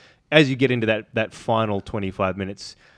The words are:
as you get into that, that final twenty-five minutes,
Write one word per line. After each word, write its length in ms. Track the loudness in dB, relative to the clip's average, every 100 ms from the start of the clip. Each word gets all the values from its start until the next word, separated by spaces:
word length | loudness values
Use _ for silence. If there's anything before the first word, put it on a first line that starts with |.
| -20 _ _
as 160 | 4 4
you 80 | 4
get 120 | 2
into 160 | 2 0
that, 280 | -2 -4 -4
that 180 | -6
final 460 | -6 -2 0 0 -4
twenty-five 560 | -6 -6 -6 -2 -4 -2
minutes, 400 | -8 -10 -16 -20 _